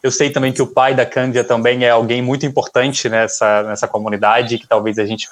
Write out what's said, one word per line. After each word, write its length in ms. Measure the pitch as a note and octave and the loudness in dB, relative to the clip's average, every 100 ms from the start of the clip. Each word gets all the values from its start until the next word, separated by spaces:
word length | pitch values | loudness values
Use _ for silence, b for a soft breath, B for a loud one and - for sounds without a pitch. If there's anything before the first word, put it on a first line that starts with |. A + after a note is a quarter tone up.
Eu 80 | C3 | -4
sei 220 | - C#3+ | 0 -2
também 200 | - C3 | 0 -2
que 80 | B2+ | -2
o 60 | B2+ | -2
pai 300 | - C3 B2 | 2 2 2
da 100 | A#2+ | 0
Cândia 380 | C3+ B2+ B2 | 0 -2 0
também 400 | A#2 A#2+ A#2 B2 | 0 2 2 2
é 80 | B2 | 4
alguém 320 | A#2 A2+ A#2+ | 2 2 -2
muito 240 | B2+ C3+ D3 | -2 -2 -2
importante 600 | C3+ - B2 C3+ C3+ A#2+ | -2 -2 0 0 -2 -2
nessa, 540 | A2+ A2 - G#2+ G#2 | 0 0 0 2 2
nessa 260 | G#2+ G#2 - | 0 -4 -4
comunidade, 720 | G#2+ G#2+ G2+ G#2 A#2 A#2+ A#2 | -4 -4 0 2 2 0 -4
que 100 | - | 0
talvez 300 | A2 A2 G#2+ | 0 0 -2
a 80 | G#2 | -2
gente 240 | A2 - | -4 -6